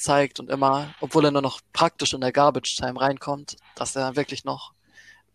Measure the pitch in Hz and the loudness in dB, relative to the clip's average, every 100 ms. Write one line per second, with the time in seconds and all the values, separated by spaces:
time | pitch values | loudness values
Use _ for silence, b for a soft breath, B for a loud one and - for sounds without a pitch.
0 | - 143 139 - 127 139 135 135 147 - | 2 2 2 -4 -6 0 2 2 -2 -10
1 | 143 160 147 143 131 - - - 165 - | 0 4 4 2 0 -4 -8 0 0 2
2 | 139 135 127 139 143 127 - - 127 123 | -4 -2 0 4 4 4 -4 -4 -6 0
3 | 139 135 - 143 143 - _ - 127 135 | 0 0 -6 -8 -10 -18 _ -8 -6 -4
4 | 131 131 139 135 135 139 - _ b b | -2 -2 -4 -6 -8 -10 -12 _ b b
5 | b b b | b b b